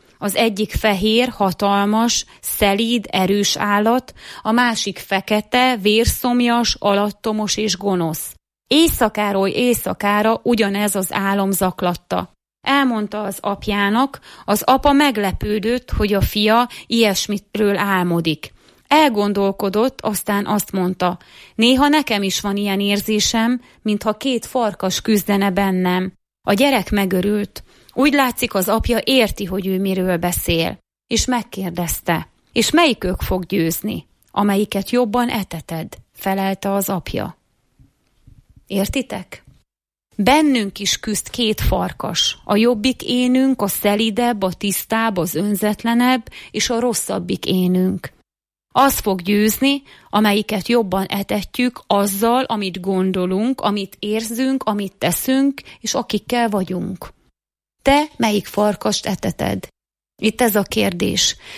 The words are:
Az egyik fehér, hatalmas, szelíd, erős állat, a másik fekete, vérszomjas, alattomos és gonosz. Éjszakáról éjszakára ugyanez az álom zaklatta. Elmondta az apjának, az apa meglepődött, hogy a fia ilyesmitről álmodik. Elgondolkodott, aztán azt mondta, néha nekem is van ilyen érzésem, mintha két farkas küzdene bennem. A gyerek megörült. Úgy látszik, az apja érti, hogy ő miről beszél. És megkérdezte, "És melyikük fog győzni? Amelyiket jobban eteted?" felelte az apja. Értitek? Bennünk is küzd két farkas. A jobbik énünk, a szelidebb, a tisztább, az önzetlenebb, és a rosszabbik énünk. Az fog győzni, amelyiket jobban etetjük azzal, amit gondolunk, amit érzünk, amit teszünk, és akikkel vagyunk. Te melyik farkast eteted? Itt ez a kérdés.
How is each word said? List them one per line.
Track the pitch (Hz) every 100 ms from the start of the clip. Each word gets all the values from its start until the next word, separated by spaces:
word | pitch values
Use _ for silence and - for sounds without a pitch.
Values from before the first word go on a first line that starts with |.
| _ _
Az | 202 190
egyik | 233 196 214
fehér, | - 220 196 214 226 247
hatalmas, | - 196 175 202 202 202 220 233 - - -
szelíd, | - - 202 196 226 240 196
erős | - 185 202 202 -
állat, | 208 208 214 247 - - - -
a | 214
másik | 233 247 226 - 185
fekete, | - 190 - 214 208 247 254 240
vérszomjas, | 196 214 233 - 247 247 240 240 233 -
alattomos | 202 202 208 208 226 214 214 -
és | 214 196
gonosz. | 202 185 165 156 - - _ _ -
Éjszakáról | 285 330 - 220 - 208 196 196
éjszakára | - 247 233 - 185 202 208 214 226
ugyanez | - 233 202 196 208 196
az | 190
álom | - 196 202 196
zaklatta. | 190 190 - 175 170 - 180 180 _ _ _ -
Elmondta | 277 269 220 208 208
az | 202 196
apjának, | - 202 - 202 202 220 269 - - - -
az | 208
apa | - 269 294
meglepődött, | 277 294 214 202 180 208 214 202 247 -
hogy | - 208
a | 196
fia | 185 214 208 226 240 - -
ilyesmitről | 233 220 185 - 208 - 208 208 202
álmodik. | 202 190 180 170 165 151 - - _ _ -
Elgondolkodott, | 302 302 208 202 202 196 196 202 196 254 -
aztán | - 208 - 202 202
azt | 208 -
mondta, | 196 185 185 180 180 - - - -
néha | 233 254 285
nekem | 302 285 208
is | 196 -
van | 208 196
ilyen | 202 196
érzésem, | 202 202 202 214 208 233 226 247 - _
mintha | 214 208 226 214
két | 269 240 -
farkas | 262 220 180 190 -
küzdene | - 214 - 202 196
bennem. | 185 196 185 185 180 185 - _ _ -
A |
gyerek | 202 285 262 -
megörült. | 208 196 185 190 208 208 - - _ _
Úgy | - 285
látszik, | 285 269 233 247
az | 196 185
apja | 220 - 226
érti, | - 262 214 - 196
hogy | 190 190
ő | 185
miről | 196 190 185 170
beszél. | 175 185 - 165 165 - _ _ -
És | 226 -
megkérdezte, | 247 208 - 185 170 170 - - 165 165 _ _
"És | - 220
melyikük | 311 330 233 185 185
fog | - 190 180
győzni? | 202 165 165 214 185 - _ _
Amelyiket | - 208 196 208 196 190
jobban | 240 247 240 240
eteted?" | 226 185 165 - 165 - - -
felelte | - - 190 196 190 196
az | 196 190
apja. | 190 - - 104 - _ _ _ _ - _ _ _ - - _ _ -
Értitek? | 196 202 277 262 196 185 - _ _ _ _ _ _ _ -
Bennünk | 202 294 302 254 196 -
is | 196 -
küzd | - 214 -
két | - 226 214
farkas. | - 190 185 - - 170 - -
A | - 208
jobbik | 233 233 262 254
énünk, | - 247 247 254 269 254
a | 202
szelidebb, | - 208 208 226 202 240 220
a | 190
tisztább, | 180 202 185 - 220 226 185
az | 165 156
önzetlenebb, | 202 202 214 208 226 233 247 254 - - -
és | 214 -
a | 233
rosszabbik | 247 220 - 190 175 190 -
énünk. | 185 180 185 185 190 - - _ _ _ _ _
Az | - 269 269
fog | - 190
győzni, | 175 208 214 208 269 285 - - -
amelyiket | 208 214 208 208 214 -
jobban | 233 202 185 190
etetjük | 196 196 208 180 - 247 240 -
azzal, | 202 202 196 226 247
amit | 262 220 190 180
gondolunk, | 180 190 190 185 180 185 233 262
amit | - 208 190 -
érzünk, | 208 214 226 226 262 269
amit | - 208 196 -
teszünk, | 143 175 - 262 277 277 - -
és | -
akikkel | - 240 208 - 247 233
vagyunk. | 202 185 175 175 185 - - _ _ _ _ _ _
Te | - 285 302 -
melyik | 226 208 -
farkast | - 208 196 214 208 -
eteted? | 190 196 - - 190 - _ _ _ _ _
Itt | 220 -
ez | 240 208
a |
kérdés. | 196 - 202 175 - - - - -